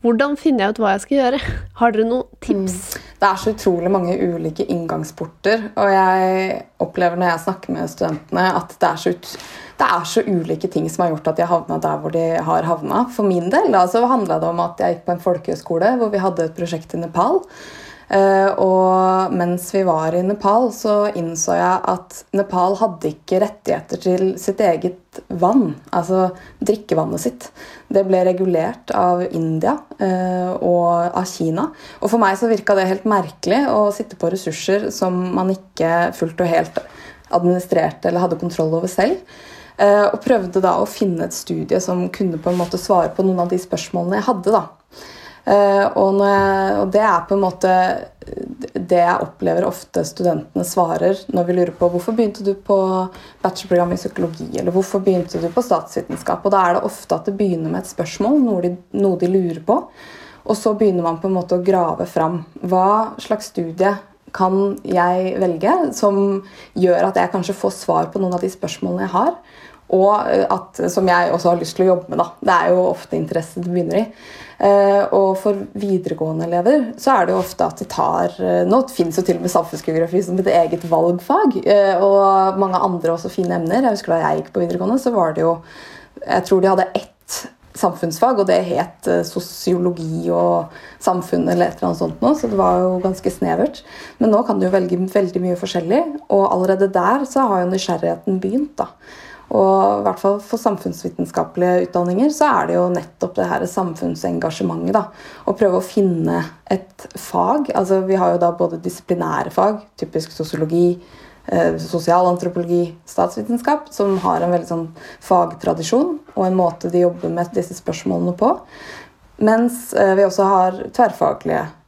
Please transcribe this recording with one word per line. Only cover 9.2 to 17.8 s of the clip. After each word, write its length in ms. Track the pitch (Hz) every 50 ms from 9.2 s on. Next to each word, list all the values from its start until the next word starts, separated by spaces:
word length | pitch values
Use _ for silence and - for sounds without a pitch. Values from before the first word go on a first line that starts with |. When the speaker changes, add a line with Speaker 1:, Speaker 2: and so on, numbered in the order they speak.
| - - - - - - - - - - - -
Speaker 2:
det 100 | - - 180
er 100 | 170 160 160 -
så 120 | 226 - -
ulike 400 | 196 175 160 165 160 156 - 180
ting 180 | - 151 156 165
som 160 | 160 - 180
har 60 | 170 160
gjort 180 | 156 - 160 156
at 80 | -
de 80 | 170 170
har 40 | 175
havnet 260 | 170 - - 170 160 160 156
der 100 | 151 151 151
hvor 80 | 160 160
de 120 | 165 165 165 165 170 165 160
har 180 | 165 165 160 165
havnet. 420 | 170 160 151 - - 208 247 247 -
For 80 | - 208
min 240 | 196 185 175 170 180
del 240 | 220 311 427 330 220
da, 140 | 190 180 180
så 160 | 180 202 240
handlet 400 | 240 262 247 202 175 160 160 160
det 80 | 170 170
om 80 | 170
at 160 | 175 170 175
jeg 220 | - - 175 170 170
gikk 60 | - -
på 80 | 175
en 100 | 175 -
folkehøyskole 680 | 185 180 180 180 - 165 160 - - 175 165 175 214 254
hvor 160 | 247 233 214 202
vi 80 | 196
hadde 240 | 185 190 175 170 165
et 120 | 160 160
prosjekt 360 | - 175 165 165 156 160 - -
i 80 | 175
Nepal. 400 | 165 170 165 170 180 254 339 381 - - - - - - - -